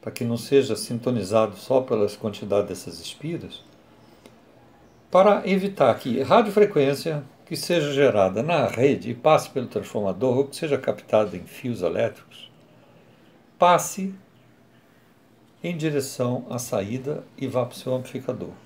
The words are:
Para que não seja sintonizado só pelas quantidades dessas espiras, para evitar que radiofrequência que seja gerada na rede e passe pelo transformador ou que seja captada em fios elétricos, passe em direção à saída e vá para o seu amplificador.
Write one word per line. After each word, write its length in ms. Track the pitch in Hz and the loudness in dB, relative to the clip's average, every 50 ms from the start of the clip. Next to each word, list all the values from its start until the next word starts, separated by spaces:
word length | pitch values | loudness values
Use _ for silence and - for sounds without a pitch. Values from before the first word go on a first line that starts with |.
| - | -12
Para 100 | - - | -12 -8
que 120 | - 120 | -6 -4
não 120 | 117 117 | -4 -4
seja 400 | 117 - - 139 139 131 107 110 | -4 -2 4 4 4 4 4 -2
sintonizado 800 | - - - 123 117 117 127 123 113 98 92 107 113 110 107 98 | -6 -6 -8 -8 -4 -4 -2 -2 -2 -2 0 2 2 2 2 -2
só 240 | - - - 127 131 | -10 -4 0 0 0
pelas 340 | 127 - 123 107 104 104 - | 2 0 0 0 0 -2 -2
quantidades 540 | - - 110 101 - - 104 101 104 101 - | -6 -8 -8 -8 -8 -6 -2 0 0 0 -2
dessas 320 | 90 - - - 82 82 | -6 -10 -12 -14 -16 -14
espiras, 640 | - - - - - 156 170 151 - - - - - - - _ _ _ - _ _ - - _ _ - - _ _ _ _ _ _ _ _ _ _ _ _ _ _ _ | -14 -16 -16 -12 -10 -10 -8 -8 -10 -12 -16 -20 -20 -20 -20 _ _ _ -20 _ _ -20 -20 _ _ -20 -20 _ _ _ _ _ _ _ _ _ _ _ _ _ _ _
para 380 | - 180 190 208 202 202 - 190 | 4 6 6 6 6 4 2 0
evitar 460 | 190 196 185 196 196 - 139 120 113 - | 0 0 0 -4 0 2 4 4 4 2
que 220 | - 135 113 123 | -2 -4 -2 -2
radiofrequência 1000 | 135 - 175 220 240 214 190 214 208 202 - 151 139 135 143 139 - 165 156 147 139 - - _ _ | 2 4 4 4 4 4 4 4 4 4 4 2 2 2 0 -2 -4 -6 -6 -6 -8 -12 -20 _ _
que 100 | - 165 | -12 -10
seja 360 | 151 - - 175 170 151 143 143 | -10 -2 0 0 0 0 0 2
gerada 500 | 135 143 131 104 104 98 95 95 107 123 | 4 4 4 6 6 4 4 2 0 -2
na 240 | 156 175 156 131 | 0 2 2 2
rede 440 | 98 - - 123 143 127 95 87 117 | 0 0 2 4 4 4 2 -2 -8
e 40 | 120 | -10
passe 340 | 120 - 156 156 147 151 - | 0 4 4 4 4 2 0
pelo 160 | - 139 120 | -6 -8 -8
transformador 720 | 107 - 107 98 - - 113 104 98 92 90 117 131 117 | -4 -6 -6 -6 -4 -6 -4 -2 -2 -2 0 0 0 2
ou 80 | 127 143 | 2 0
que 100 | 139 - | -2 -4
seja 200 | - - 156 143 | -8 -4 -2 -2
captada 600 | - - - 107 - - - - 107 107 98 85 | -2 -2 -4 -4 -6 -4 2 2 2 2 2 -4
em 80 | 90 82 | -10 -12
fios 380 | - - - - 127 117 104 90 | -14 -18 -10 -8 -8 -6 -2 -4
elétricos, 680 | 85 82 95 117 113 - - - _ - - - - _ _ _ _ _ _ _ _ _ _ _ _ _ _ _ _ _ _ _ _ _ _ | -2 -2 0 -2 -2 -4 -8 -20 _ -20 -20 -20 -20 _ _ _ _ _ _ _ _ _ _ _ _ _ _ _ _ _ _ _ _ _ _
passe 560 | 180 175 175 170 165 - - - 190 196 190 - - _ _ _ _ _ _ _ _ _ _ _ _ _ _ _ _ _ _ _ _ _ _ _ _ _ _ _ - | 6 6 6 6 2 -2 -8 -6 -8 -8 -8 -12 -20 _ _ _ _ _ _ _ _ _ _ _ _ _ _ _ _ _ _ _ _ _ _ _ _ _ _ _ -8
em 140 | 165 175 | -8 -6
direção 680 | 160 151 160 147 143 135 - - - 127 123 123 127 123 - | -4 -4 -2 -2 -2 -4 -4 -4 -4 -2 -2 -2 -4 -6 -8
à 80 | 120 120 | -8 -8
saída 640 | - - - 107 98 101 113 131 127 139 151 - - - _ - | -8 -4 -4 -4 -4 -4 -6 -6 -6 -6 -8 -8 -10 -16 _ -8
e 80 | 139 | -8
vá 180 | 131 - 127 120 | -4 -2 -2 -4
para 100 | 120 - | -4 -6
o 40 | - | -12
seu 160 | - 131 127 | -6 -4 -4
amplificador. 560 | 127 123 - - 120 110 - 123 104 95 - 92 - _ | -4 -6 -8 -12 -10 -8 -8 -8 -8 -10 -14 -14 -18 _